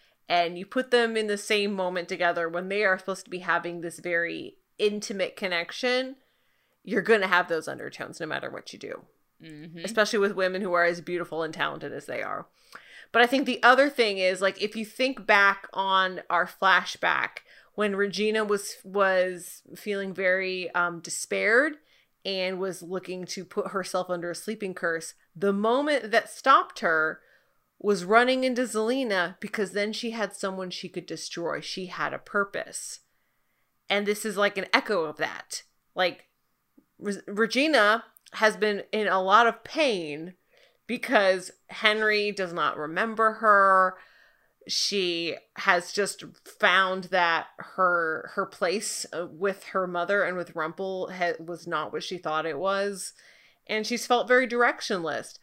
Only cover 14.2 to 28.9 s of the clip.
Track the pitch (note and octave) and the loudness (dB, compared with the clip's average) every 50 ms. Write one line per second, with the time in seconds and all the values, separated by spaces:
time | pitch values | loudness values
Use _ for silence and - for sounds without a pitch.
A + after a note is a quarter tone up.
14.2 | F#3 F#3 F#3+ E3+ G3 F#3+ - - G3+ G#3 - A3 A3 G#3 - - C4 C4+ C4+ - | 2 2 2 2 0 0 0 -2 -4 -6 -4 -6 -8 -6 -4 -2 -2 -2 -2 -2
15.2 | F#3 - G#3+ G3+ G3+ G3 F#3+ - - - - - F#3+ F#3+ F#3+ F#3+ F#3 F#3 F#3 E3+ | 2 4 6 6 6 6 4 2 -4 -8 -4 -2 0 2 4 4 2 2 -2 -6
16.2 | - - F3 E3+ F3+ F#3 - - F#3+ F#3+ F#3 F3+ F#3 - - - - E3+ D3+ C3 | -4 0 0 0 0 0 -2 0 4 4 6 4 4 0 -4 -2 0 0 2 0
17.2 | B2 - - - - _ - - - _ _ - G#3 G#3 G3 F#3+ G3+ G3+ E3+ F#3 | -2 -4 -6 -10 -20 _ -20 -20 -20 _ _ -2 -2 0 0 0 -2 -2 -2 -2
18.2 | G#3+ G#3+ G#3+ A3 A3 G3+ G#3 G3+ G3+ - - - - F#3+ F#3 G3+ G3 F#3+ F#3+ F#3 | -2 0 0 0 0 0 -2 -2 -4 -6 -14 -14 -12 -4 0 2 2 4 4 2
19.2 | F#3 F#3 F#3 E3+ E3+ - - - - - - - - G#3 G3+ G3 G3 F#3+ F3+ F3+ | 2 0 -2 -8 -12 -16 -18 -20 -20 -20 -20 -12 -8 -6 -4 -4 -4 -6 -4 -2
20.2 | F#3+ F3+ F#3 F#3+ F#3+ F#3 F#3 F#3 F3+ - - F3+ F3 F3 E3+ E3+ - - - - | 0 0 2 0 0 -2 -4 -6 -6 -4 -2 0 0 0 -2 -6 -8 -10 -8 -8
21.2 | - - G3+ F#3+ F#3+ G3+ A3+ B3 D4 D#4 D4 - _ _ _ _ _ _ _ _ | -6 -4 -2 0 2 4 4 4 4 2 0 -8 _ _ _ _ _ _ _ _
22.2 | - F#3+ G3 F#3 F#3 F#3 F#3+ F3+ F#3+ F#3+ E3+ - F3 E3 F#3+ F3+ F3+ - F#3 F3+ | -8 -6 -4 -2 -2 -2 -4 -4 -4 -6 -6 -8 -8 -8 -8 -8 -6 -8 -8 -8
23.2 | F3+ E3+ - G3 F3 - - G3+ F#3+ F#3+ F#3+ G3 F3+ - - F#3 F3+ F3+ F3+ F3 | -8 -10 -10 -10 -12 -8 -2 0 0 0 0 -2 -4 -2 -2 -2 0 0 -2 -4
24.2 | E3+ F3 E3 - - G#3+ A3 G#3+ G#3 F#3 F#3 - - E3+ E3 E3 D#3+ - - _ | -4 -4 -6 -6 -6 -8 -6 -6 -6 -8 -6 -2 -2 -2 -2 -2 -4 -8 -14 _
25.2 | _ _ - D#3+ G3 G3+ G3 G3+ G#3 A3+ A#3+ C4+ D4 D4+ D4 C4 - G#3+ A3 G#3+ | _ _ -6 -2 0 2 2 2 4 4 4 4 2 2 0 0 0 2 2 2
26.2 | - - - - - C4 C#4 E4 - - - - A3 F3 D#3+ D#3+ D#3 D#3 - - | 2 0 -4 0 6 6 8 8 6 2 -4 -2 0 2 2 2 2 0 -2 -6
27.2 | _ _ _ _ _ _ _ _ _ _ _ - - G#3 G3+ F3+ F3+ F3 G#3+ A#3 | _ _ _ _ _ _ _ _ _ _ _ -4 0 0 2 2 2 4 6 6
28.2 | B3 B3+ C4 C4 C4 C4 B3 A#3 B3+ G#3 G#3 G#3+ A3 A3+ | 6 6 4 2 2 0 0 0 -2 -2 -2 -2 0 0